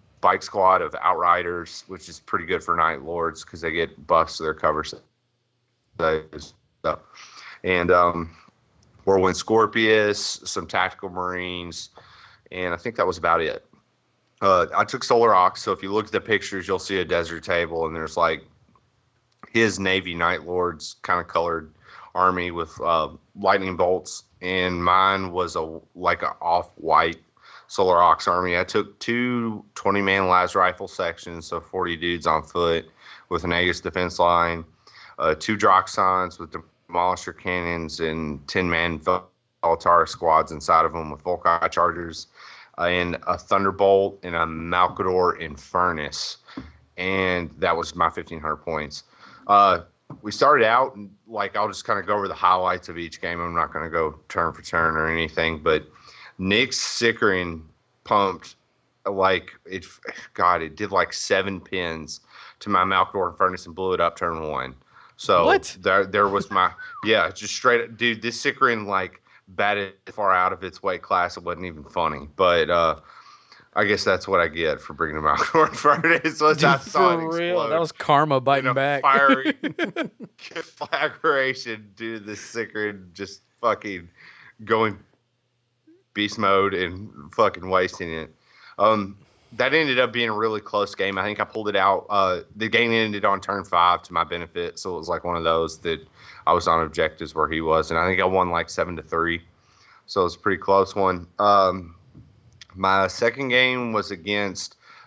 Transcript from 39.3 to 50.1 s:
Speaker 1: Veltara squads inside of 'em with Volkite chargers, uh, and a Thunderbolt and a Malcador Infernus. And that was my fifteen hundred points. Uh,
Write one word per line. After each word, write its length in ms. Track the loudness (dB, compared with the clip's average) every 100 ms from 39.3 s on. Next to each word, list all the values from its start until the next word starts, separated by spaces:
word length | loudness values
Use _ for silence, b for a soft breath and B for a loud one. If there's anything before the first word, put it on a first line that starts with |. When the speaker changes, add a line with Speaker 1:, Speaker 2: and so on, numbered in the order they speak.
| _ _ _
Speaker 1:
Veltara 440 | -2 0 4 4 4
squads 440 | -2 2 2 0
inside 340 | -6 0 2 2
of 100 | -2
'em 160 | -8
with 120 | -8
Volkite 460 | -6 -2 0 0 0
chargers, 580 | 0 0 0 -8 -12 -16 B B B B -4
uh, 60 |
and 340 | 0 0 -2 -4 -4
a 100 | -6
Thunderbolt 840 | 0 0 0 2 4 6 4 -4
and 120 | -8 -2
a 100 | -2
Malcador 920 | -4 -2 2 2 2 0 2 2 0
Infernus. 960 | -8 -12 -4 0 0 0 -6 -8 -10 -12 B B B B _ -8
And 580 | -4 0 0 0 -4 -2
that 180 | 0 0
was 200 | -2 0
my 140 | 0
fifteen 300 | 0 -10 -8
hundred 180 | -6 -6
points. 460 | -6 -6 -6 -12 -18 B B B 2
Uh, 340 | 6 6 4 -2 _ _